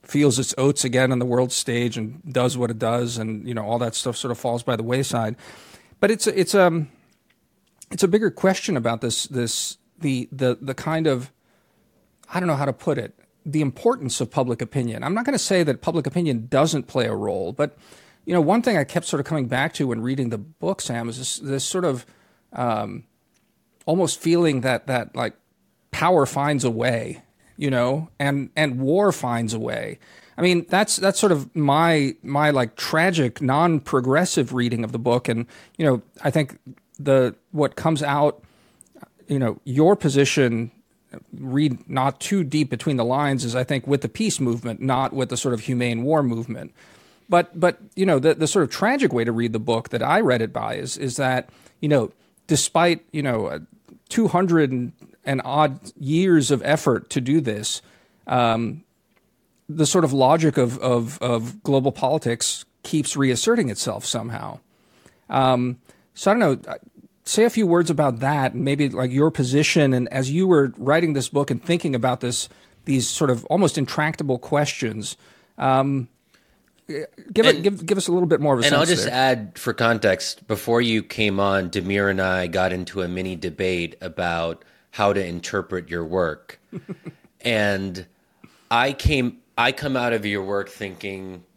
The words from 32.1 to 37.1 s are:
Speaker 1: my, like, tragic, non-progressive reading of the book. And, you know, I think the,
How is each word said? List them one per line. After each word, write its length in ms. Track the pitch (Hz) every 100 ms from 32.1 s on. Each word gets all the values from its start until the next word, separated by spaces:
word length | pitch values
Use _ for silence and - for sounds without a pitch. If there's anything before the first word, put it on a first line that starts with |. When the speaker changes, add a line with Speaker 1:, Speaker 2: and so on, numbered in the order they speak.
| -
Speaker 1:
my, 260 | - 143 151
like, 260 | 139 117 -
tragic, 680 | - 160 175 165 127 -
non-progressive 1120 | 131 139 175 160 - 143 127 139 180 - 127
reading 300 | 127 120 117
of 80 | 113
the 60 | 120
book. 300 | 120 120 -
And, 180 | 117 120 - - -
you 80 |
know, 180 | 160 123 - -
I 80 | 147
think 280 | 156 139 - - - _ _
the, 360 | 143